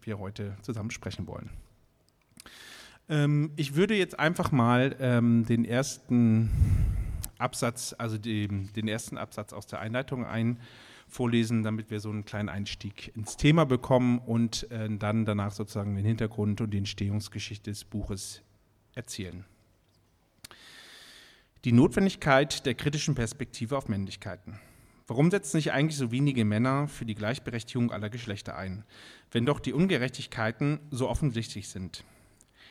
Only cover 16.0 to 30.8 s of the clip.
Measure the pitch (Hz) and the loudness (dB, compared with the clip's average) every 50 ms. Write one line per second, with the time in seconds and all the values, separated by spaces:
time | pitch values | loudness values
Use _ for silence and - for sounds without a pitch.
16 | 101 110 117 113 113 104 - 107 104 104 101 - 117 101 104 98 98 98 - - | 2 2 2 2 0 -2 0 0 0 2 2 0 0 -2 0 -2 -2 -2 -2 -2
17 | 101 101 101 107 - - - 104 - - 104 104 - 104 104 - - - - 104 | -2 0 0 -2 -4 -6 -8 -10 -10 -10 -10 -10 -10 -8 -10 -10 -10 -8 -6 -6
18 | 101 - 104 98 - - - - _ _ _ _ _ _ _ _ _ _ - 127 | -6 -6 -6 -8 -8 -10 -14 -16 _ _ _ _ _ _ _ _ _ _ -14 -12
19 | - - - - 95 90 85 90 98 - _ _ _ _ _ _ _ _ _ _ | -12 -10 -10 -10 -8 -8 -10 -12 -14 -16 _ _ _ _ _ _ _ _ _ _
20 | _ _ _ _ _ _ _ _ - - - - - - - - - - - - | _ _ _ _ _ _ _ _ -20 -20 -20 -20 -20 -20 -20 -20 -20 -20 -20 -20
21 | - - - - - - - _ _ _ _ _ - 127 117 117 147 196 - 208 | -20 -20 -20 -20 -20 -20 -20 _ _ _ _ _ 2 6 8 8 8 8 6 4
22 | 196 190 - - - 156 139 135 151 147 - - - 139 117 - - 151 147 147 | 2 2 0 0 2 4 6 6 4 2 -2 -4 -4 -4 -4 -2 -2 -2 -2 0
23 | - 160 143 127 117 107 - - 123 - - - 120 110 143 135 - - 104 98 | 0 0 0 0 -2 -4 -4 -6 -10 -10 -10 -8 -6 -4 -4 -4 -2 -2 -2 -2
24 | 98 95 - - - - 90 - _ - 101 101 - - - - - - _ _ | -4 -6 -8 -10 -10 -12 -12 -12 _ -14 -16 -16 -18 -20 -20 -20 -20 -20 _ _
25 | _ - 117 127 151 180 202 196 196 - - 160 143 170 - 135 147 156 156 143 | _ -4 2 4 4 4 4 2 0 0 -2 0 0 0 2 2 2 2 0 0
26 | 131 113 117 131 143 143 131 120 110 104 107 107 120 131 135 139 147 147 - - | -2 0 2 2 2 2 4 2 2 2 4 2 2 2 2 0 -2 -2 -6 -8
27 | 123 110 104 101 107 107 131 - - - 123 113 - - - 123 120 113 - 98 | -8 -8 -6 -4 -2 -4 -4 -4 -6 -6 -6 -6 -6 -4 -2 0 0 0 0 -2
28 | 104 104 117 120 120 110 98 98 - - 58 73 95 95 92 104 107 _ - - | -6 -6 -6 -8 -8 -8 -8 -8 -8 -10 -8 -8 -8 -8 -8 -10 -12 _ -20 -20
29 | - - - - _ _ - 117 113 139 143 - - 135 113 143 180 190 175 120 | -20 -20 -20 -20 _ _ -2 0 2 2 0 0 -2 -2 0 2 2 2 2 2
30 | 123 135 - - - - - - 110 113 117 - 143 143 151 151 | 0 -2 -4 -8 -12 -10 -6 -4 -2 -2 0 0 0 0 0 -2